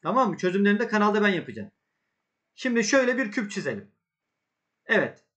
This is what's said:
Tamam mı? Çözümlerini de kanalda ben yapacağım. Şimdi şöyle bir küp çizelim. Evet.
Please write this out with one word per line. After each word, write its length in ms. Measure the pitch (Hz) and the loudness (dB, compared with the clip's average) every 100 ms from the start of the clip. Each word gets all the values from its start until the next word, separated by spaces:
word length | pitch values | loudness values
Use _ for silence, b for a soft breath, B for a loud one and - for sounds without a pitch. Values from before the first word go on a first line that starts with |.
Tamam 280 | 156 233 233 | 0 0 0
mı? 80 | 156 | 0
Çözümlerini 420 | 180 190 202 208 | -2 2 2 2
de 80 | 220 | 0
kanalda 360 | 214 208 208 | 2 2 2
ben 60 | 202 | 0
yapacağım. 420 | 180 - 110 - _ _ _ _ _ _ _ _ _ | 0 -6 -14 -16 _ _ _ _ _ _ _ _ _
Şimdi 280 | 254 233 | -2 0
şöyle 340 | 220 269 247 247 | 2 4 4 0
bir 140 | 233 | -2
küp 200 | 254 202 | -4 -6
çizelim. 400 | 196 143 104 - _ _ _ _ _ _ _ _ _ - | -6 -6 -8 -12 _ _ _ _ _ _ _ _ _ -2
Evet. 400 | 220 127 - _ | 0 0 -8 _